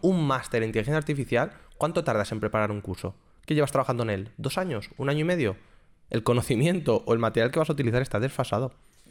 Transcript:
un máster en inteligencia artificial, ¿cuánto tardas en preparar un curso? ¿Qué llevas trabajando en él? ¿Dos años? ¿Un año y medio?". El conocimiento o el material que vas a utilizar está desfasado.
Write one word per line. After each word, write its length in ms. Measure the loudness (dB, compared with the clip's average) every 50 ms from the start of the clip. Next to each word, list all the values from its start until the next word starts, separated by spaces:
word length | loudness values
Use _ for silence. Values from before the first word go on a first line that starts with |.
| 2
un 240 | 2 4 4 2 2
máster 340 | 2 0 -2 -2 -2 0
en 80 | 0 0
inteligencia 280 | 0 -2 0 0 0 0
artificial, 560 | 0 -2 -2 -4 -2 0 2 2 2 0 -4 -12 -20 -20 -4 -2
¿cuánto 260 | -2 0 0 -2 0
tardas 280 | 2 0 0 0 0
en 80 | -2 -2
preparar 300 | -2 0 0 0 0 0
un 120 | -2 -4
curso? 340 | -6 -8 -8 -6 -8 -10 -10 -12 _ _ -20 -20 -6 -2
¿Qué 80 | 0
llevas 160 | 2 2 2
trabajando 320 | 2 0 0 0 -2 -2 -2
en 80 | -2
él? 180 | -2 -4 -6 -8 -12 -8
¿Dos 220 | -6 -4 -4 -2
años? 320 | -4 -4 -4 -6 -8 -10 -10 -6
¿Un 120 | -4 -2
año 120 | 0 0
y 20 | 0
medio?". 340 | 0 0 0 0 -2 -2 -4 -10 -20 -20 -20 _ _ -20 _ _ -4
El 140 | -4 -2 2
conocimiento 800 | 2 2 2 2 2 2 2 4 2 2 2 2 2 2 2 2
o 80 | 2 2
el 60 | 2
material 320 | 2 2 2 2 2 2
que 80 | 2 2
vas 100 | 0 2
a 40 | 0
utilizar 280 | 0 0 0 2 0
está 180 | 0 0 -2 -2
desfasado. 540 | -2 -2 -2 -4 -4 -2 0 -2 -2 -2 -6 _ _ -20 _ _ _ -20